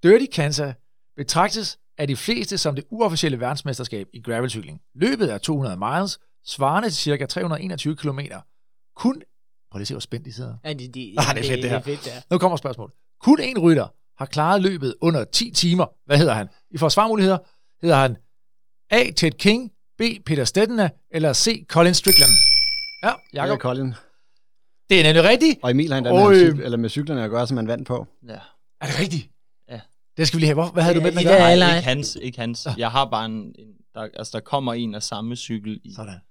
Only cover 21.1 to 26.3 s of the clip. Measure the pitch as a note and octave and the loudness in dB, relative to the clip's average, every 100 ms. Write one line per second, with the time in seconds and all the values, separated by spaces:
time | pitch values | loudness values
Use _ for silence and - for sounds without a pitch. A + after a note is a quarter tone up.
21.1 | E3 D#3 C3 - - - D#3+ E3+ F3+ - | -2 0 0 0 -2 -2 4 4 4 4
22.1 | - - - - - - - - - G3+ | 4 6 6 6 4 0 -4 -12 -6 -6
23.1 | - _ C#3+ D#3+ - B2+ B2+ C3+ A#2 _ | -6 _ -8 -4 -4 -4 -4 -6 -8 _
24.1 | _ _ _ _ _ _ _ _ F#3 D#3 | _ _ _ _ _ _ _ _ 4 6
25.1 | D#3+ E3 B3 D#4+ D4 B2 B2+ D#3+ C3+ A#2+ | 6 6 6 4 2 0 0 2 -2 2
26.1 | F3+ G3+ | 6 8